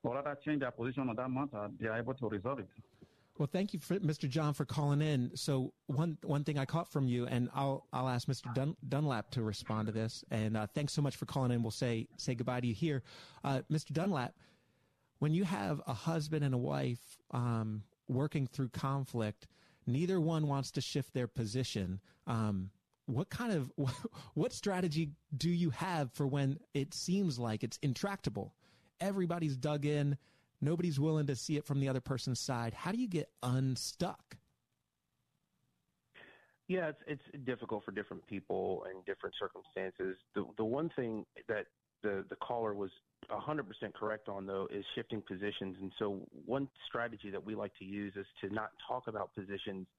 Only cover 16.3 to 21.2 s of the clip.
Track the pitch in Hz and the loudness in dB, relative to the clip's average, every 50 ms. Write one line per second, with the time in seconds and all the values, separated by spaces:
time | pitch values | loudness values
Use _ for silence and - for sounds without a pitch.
16.3 | 156 151 147 139 131 123 123 143 143 139 135 127 120 - - - - - _ _ | 0 2 2 4 4 2 2 2 2 2 2 0 -2 -4 -6 -18 -20 -20 _ _
17.3 | - 123 120 120 117 113 110 110 107 104 101 _ _ _ _ - 135 127 143 151 | -2 0 2 2 2 2 0 0 -2 -4 -6 _ _ _ _ -2 0 2 2 2
18.3 | - 156 135 123 - - 135 120 - - - 135 139 139 135 - - 120 110 107 | 2 0 0 0 0 -2 -2 -2 -2 -2 -2 0 0 0 -2 -2 0 0 0 0
19.3 | - _ - - _ _ - - _ _ _ - 117 139 175 175 190 180 151 160 | -2 _ -14 -20 _ _ -20 -20 _ _ _ 0 2 2 4 4 4 4 4 4
20.3 | 165 156 156 143 139 139 131 - - 143 - - - 147 - - _ 131 | 4 4 4 4 2 0 0 0 -2 -2 -2 0 0 0 0 0 _ 0